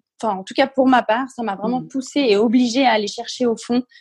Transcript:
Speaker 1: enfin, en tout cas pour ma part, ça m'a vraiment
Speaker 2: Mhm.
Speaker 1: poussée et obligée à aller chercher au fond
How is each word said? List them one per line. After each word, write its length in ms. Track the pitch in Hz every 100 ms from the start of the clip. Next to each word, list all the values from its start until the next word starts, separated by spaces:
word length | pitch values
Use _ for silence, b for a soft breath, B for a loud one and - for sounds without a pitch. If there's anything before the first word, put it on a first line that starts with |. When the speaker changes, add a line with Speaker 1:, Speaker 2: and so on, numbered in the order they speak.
| _ _
Speaker 1:
enfin, 140 | 220 190
en 80 |
tout 100 | 190
cas 140 | 262 269
pour 180 | - 262
ma 160 | 247
part, 260 | 214 226 269
ça 120 | -
m'a 140 | 220 190
vraiment 240 | 226 254
Speaker 2:
Mhm. 80 | -
Speaker 1:
poussée 320 | 269 254 285
et 160 | 262 202
obligée 500 | 226 247 247 240 254
à 60 |
aller 160 | 220 202
chercher 360 | - 226 - 247
au 100 | 220
fond 260 | - 247 247 b